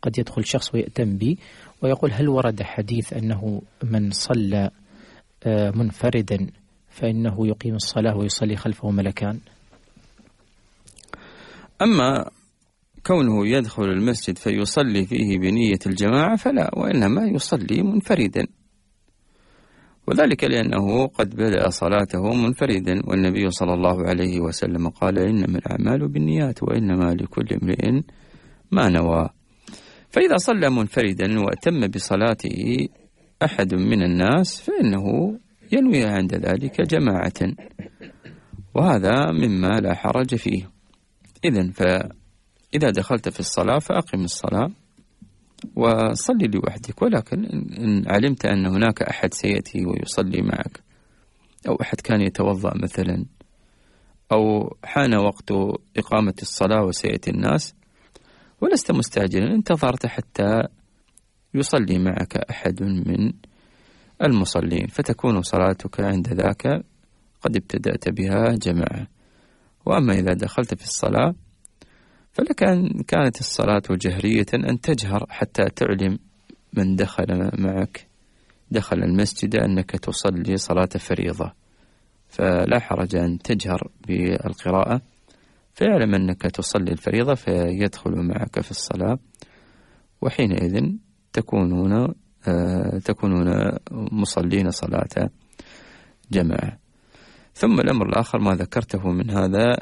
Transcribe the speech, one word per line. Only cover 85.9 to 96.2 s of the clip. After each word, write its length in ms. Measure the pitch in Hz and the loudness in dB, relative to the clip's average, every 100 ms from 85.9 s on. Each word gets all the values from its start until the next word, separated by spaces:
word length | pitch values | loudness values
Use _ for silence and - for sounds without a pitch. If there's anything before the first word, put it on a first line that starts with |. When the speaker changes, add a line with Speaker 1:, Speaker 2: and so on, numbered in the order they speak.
| 196 110 98 | 4 2 2
Speaker 2:
أنك 260 | 92 90 | 0 -2
تصلي 500 | 87 - 90 - 92 | -4 -4 -4 -2 -2
الفريضة 420 | 87 - 110 123 | -4 -2 0 0
فيدخل 800 | 135 - 90 87 92 101 - 90 87 | 0 0 0 0 0 -2 -2 -4 -2
معك 440 | 87 - - - | -2 -2 -4 -4
في 120 | - | -6
الصلاة، 480 | - - 92 98 131 _ _ - _ _ _ _ _ _ _ | -8 -6 -2 -2 -2 _ _ -20 _ _ _ _ _ _ _
وحينئذ 720 | 131 - 113 - 87 95 135 208 _ _ _ | -4 0 0 2 0 0 -2 -4 _ _ _
تكونون، 800 | - - 107 90 90 95 107 127 - _ _ - | -4 0 2 2 2 2 2 0 -4 _ _ -2
آه، 520 | 87 87 90 92 98 - | 0 2 0 -2 -2 -4
تكونون 720 | - 101 90 87 92 104 - - | -2 0 2 2 2 0 -4 -8
مصلين 800 | - 107 107 101 - 87 98 92 | -8 -6 -2 -2 0 0 0 0
صلاة 600 | 87 - - - - - _ _ - - - - - - _ | -2 -2 -2 -2 -2 -4 _ _ -20 -20 -20 -20 -20 -20 _